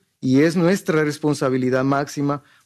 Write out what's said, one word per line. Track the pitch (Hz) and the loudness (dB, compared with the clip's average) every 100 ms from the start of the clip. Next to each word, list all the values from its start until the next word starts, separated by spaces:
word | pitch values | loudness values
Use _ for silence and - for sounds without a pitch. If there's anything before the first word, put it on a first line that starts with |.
| _ - | _ -6
y | 135 131 | 0 4
es | 165 170 | 4 2
nuestra | 165 196 - 156 | 2 0 0 -2
responsabilidad | 151 147 151 143 135 131 127 131 | -2 -2 -4 -2 -2 0 0 0
máxima | 135 139 143 151 143 143 _ _ | 0 -2 -4 -4 -4 -4 _ _